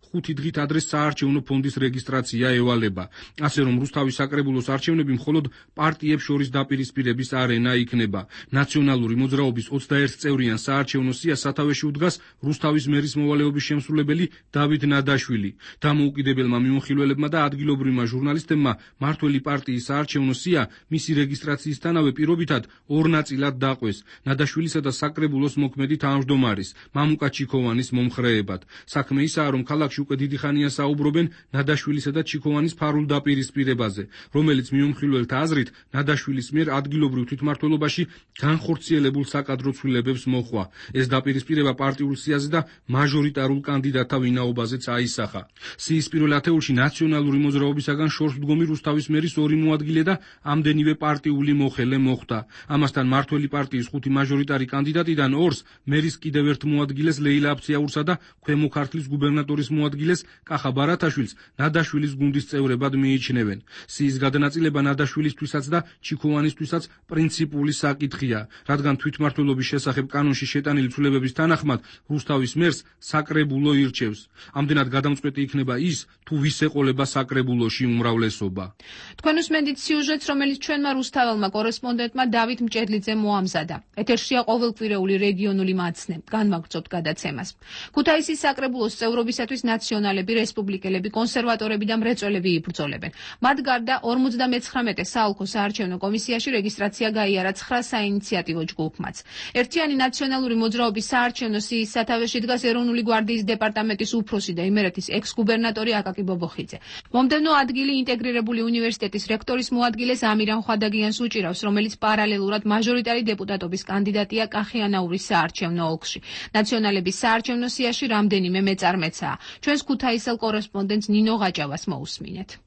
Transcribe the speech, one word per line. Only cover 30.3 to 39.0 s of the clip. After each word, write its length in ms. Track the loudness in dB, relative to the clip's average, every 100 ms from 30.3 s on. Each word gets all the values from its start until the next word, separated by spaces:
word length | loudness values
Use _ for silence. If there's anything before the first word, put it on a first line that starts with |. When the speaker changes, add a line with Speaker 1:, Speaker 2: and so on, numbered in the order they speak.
| -2
Speaker 1:
ხანია 300 | -2 0 0 0
საუბრობენ 460 | -2 2 2 2 0 -4 _ -2
ნადაშვილისა 560 | 0 0 0 -2 0 -2
და 60 | -2
ჩიქოვანის 440 | -2 0 0 0 0
ფარულ 260 | 0 0 2
დაპირისპირებაზე, 920 | 0 2 0 0 -2 0 0 0 -4 -10 -12 -4 2
რომელიც, 320 | 4 4 2
მიმოხილველთა 640 | 2 2 2 0 2 0 0
აზრით, 260 | 0 0 -2 -6 _ -4
ნადაშვილის 520 | 0 0 0 -4 -2 0
მიერ 120 | 0 0
ადგილობრივ 440 | -2 0 0 0 -4
თვითმმართველობაში 760 | -2 -2 0 0 0 0 -2 -4 -6 _ -4
განხორციელებულ 840 | 0 0 0 -4 2 2